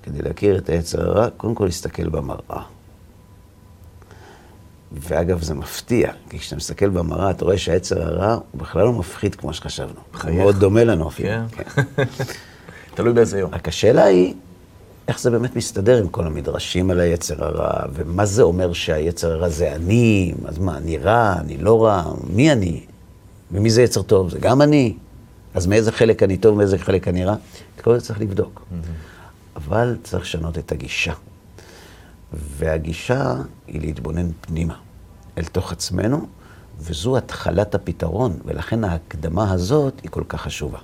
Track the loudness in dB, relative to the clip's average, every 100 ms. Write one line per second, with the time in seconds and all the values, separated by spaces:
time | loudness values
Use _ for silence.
0 | -10 -6 -6 0 2 2 2 -2 0 -2
1 | 0 2 0 -2 -6 0 -2 -2 -8 -6
2 | -4 -4 -6 -10 -10 -12 -12 -20 -20 -20
3 | -20 -20 -20 -20 -20 -20 -20 -20 -20 -20
4 | -20 -20 -20 -20 -20 -20 -20 -20 -18 -14
5 | -4 -2 0 -2 -2 -6 -8 -12 -2 0
6 | 0 -4 -18 -16 -10 -10 -10 -2 0 0
7 | -2 -2 -2 0 0 0 0 -2 0 -4
8 | -2 -2 0 -2 -4 -12 -4 2 2 2
9 | -4 -4 -6 -4 -10 -8 -10 -10 -10 -12
10 | -18 -10 -2 4 4 6 6 6 6 4
11 | -2 -4 -4 -4 -6 -10 -6 -2 -2 -2
12 | -4 -4 -10 -10 -18 -20 -20 -20 -14 0
13 | 4 6 4 4 -2 -4 -6 2 4 6
14 | 6 6 4 0 -16 -20 -20 -20 -20 -12
15 | -8 -2 0 0 -2 -4 -6 0 4 4
16 | 4 -2 -4 -4 -4 -6 -4 0 2 4
17 | 2 0 -4 -4 -4 -2 -2 -2 -4 -6
18 | -4 0 0 4 4 4 0 -2 -2 0
19 | 0 -2 -2 0 -2 0 -2 -2 2 4
20 | 6 4 2 -4 -8 -4 -4 -4 -4 -2
21 | 2 4 4 0 -4 -2 4 6 6 4
22 | 0 -6 -2 2 4 4 0 -4 -10 -20
23 | -20 -20 -20 -20 -8 0 2 4 4 2
24 | 2 2 2 0 2 4 6 4 2 -2
25 | -14 -20 -20 -20 -8 -4 2 4 2 4
26 | 4 4 2 4 4 4 2 2 2 0
27 | 0 -2 0 -2 -8 -20 -20 -4 2 2
28 | 0 -6 -4 -2 -4 -8 -14 -12 -10 -12
29 | -14 -20 -20 -20 -20 -14 -2 0 0 -2
30 | -6 -8 -6 -6 -6 -6 -6 -8 -6 -4
31 | -4 -6 -14 -20 -20 -20 -20 -20 -20 -20
32 | -20 -20 -16 -14 -12 -6 -2 -2 -4 -8
33 | -2 -2 0 -4 -8 -16 -12 -8 -6 -6
34 | -6 -2 -4 -6 -8 -4 -4 -6 -16 -20
35 | -20 -20 -14 -10 -6 -4 -6 -8 -4 -2
36 | 0 -2 -4 -16 -20 -20 -20 -16 -10 -6
37 | 0 -2 -2 -6 -2 0 0 -2 -4 -6
38 | -4 -2 -2 -2 -8 -8 -4 -2 -2 -4
39 | -6 -8 -4 0 0 0 2 2 0 -4
40 | -10 -8 -6 -8 -8 -8 -8 -10